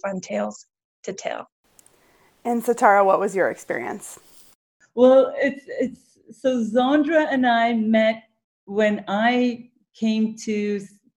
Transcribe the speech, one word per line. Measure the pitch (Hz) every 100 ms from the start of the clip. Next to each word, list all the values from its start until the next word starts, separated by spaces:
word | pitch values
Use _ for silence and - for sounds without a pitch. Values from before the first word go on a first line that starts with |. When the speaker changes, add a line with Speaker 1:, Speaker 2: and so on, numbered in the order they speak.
Speaker 1:
fun | 196 190
tales | - 208 208 - - _ _ _
to | -
tell. | 196 - 55 - _ _ _ _ _ _ _ _ _
Speaker 2:
And | 240 240
Satara, | 233 233 240 202 196
what | 185
was | 196 185
your | 135
experience? | - - 143 120 208 - - - - _ _ _ _ _ 233
Speaker 3:
Well, | 254 262 254 -
it's, | 277 - -
it's, | - 254 - _ _ -
so | - 269 254
Zandra | 208 233 247 302 285 320 302
and | 269 254
I | 233 233
met | 233 220 226 220 226 - _ _ _ -
when | 196 214 208 196
I | 202 233 247 247 233 - _ _
came | - 226 220 220 220
to | - 208 208 202 196 _ _